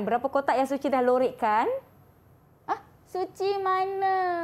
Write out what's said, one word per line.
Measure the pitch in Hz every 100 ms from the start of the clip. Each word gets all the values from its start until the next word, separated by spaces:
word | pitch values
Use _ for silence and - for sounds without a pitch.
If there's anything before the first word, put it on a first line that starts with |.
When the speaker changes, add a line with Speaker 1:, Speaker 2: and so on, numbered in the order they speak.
Speaker 1:
berapa | 208 240 269
kotak | 277 277 254
yang | 269
Suci | 269 285
dah | 262
lorekkan? | 247 254 254 - 220 214 320 539 - - - - - - _ _ -
Speaker 2:
Ah, | - - - -
Suci | 359 370 - 381 403
mana? | 381 381 381 392 392 381 359 349